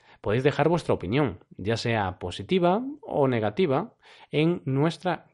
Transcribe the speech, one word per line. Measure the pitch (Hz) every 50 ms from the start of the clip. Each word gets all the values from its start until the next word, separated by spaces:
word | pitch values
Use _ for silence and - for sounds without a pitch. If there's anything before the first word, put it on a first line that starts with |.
| - - - _ -
Podéis | 107 101 123 131
dejar | 143 131 - 143 156
vuestra | 170 160 - - 113
opinión, | - - 85 110 143 151 120 87 - _ _ -
ya | - 92 101 117
sea | 110 - 120 117 110 101 92 90 -
positiva | - 90 87 - 101 - 180 190 175 175 185 214 254 269 294 - -
o | - - - 143 131
negativa, | 127 117 107 104 101 - 190 160 127 143 196 - - _ _ - - - - -
en | - 143 156 165 175 190 -
nuestra | 135 131 135 143 170 160 - - 185 165 - - _